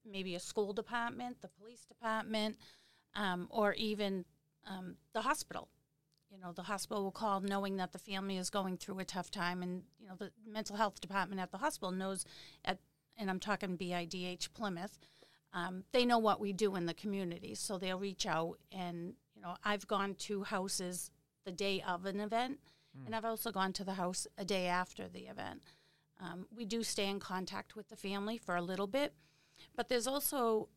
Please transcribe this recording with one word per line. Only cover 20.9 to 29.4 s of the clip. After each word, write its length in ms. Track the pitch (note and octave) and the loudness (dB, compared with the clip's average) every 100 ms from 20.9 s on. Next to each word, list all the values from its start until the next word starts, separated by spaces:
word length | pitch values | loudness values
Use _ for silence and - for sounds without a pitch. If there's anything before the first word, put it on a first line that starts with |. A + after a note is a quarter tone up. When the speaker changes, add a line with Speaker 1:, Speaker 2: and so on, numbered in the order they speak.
| F3+ - - _ _ - | -4 -8 -12 _ _ -10
Speaker 1:
the 60 | |
day 300 | F3 G3 F#3+ - | -2 2 2 0
of 180 | F3 F#3+ | 0 0
an 140 | G3 | -2
event, 400 | G#3 A3+ B3+ C#4+ - - _ C3+ | 0 2 0 -2 -12 -20 _ -14
Speaker 2:
Mm. 80 | C3 | -6
Speaker 1:
and 80 | A3+ | -2
I've 100 | A3+ | 0
also 260 | A3 A#3+ | 0 0
gone 200 | - F#3 | 4 4
to 100 | F#3 | 4
the 100 | F#3+ | 0
house 320 | F#3+ F3+ F#3 - - | 2 0 0 -4 -4
a 60 | |
day 220 | F#3+ F#3+ F3+ | 0 2 4
after 420 | F3+ F#3 - F#3 | 4 2 -4 -10
the 200 | F3+ - | -8 -10
event. 340 | - G2 - - - _ _ _ - | -6 -6 -6 -10 -20 _ _ _ -12
Um, 280 | F3+ E3+ - A3+ | -10 -8 -10 -8
we 100 | G#3+ | -2
do 160 | A#3 | -2
stay 240 | G#3+ - G3 | 0 0 0
in 120 | G3 | 0
contact 560 | - F#3 F3+ F#3+ - G#3+ | -2 -4 -2 -6 -8 -12
with 140 | - | -14
the 60 | G#3+ | -8
family 420 | G3 G3+ G#3 A3+ | -4 -2 -2 -4
for 180 | - F3 | 0 0
a 80 | |
little 240 | F3 F#3 G3+ | 0 0 2
bit, 260 | C4+ D4 - - _ | 2 0 -2 -20 _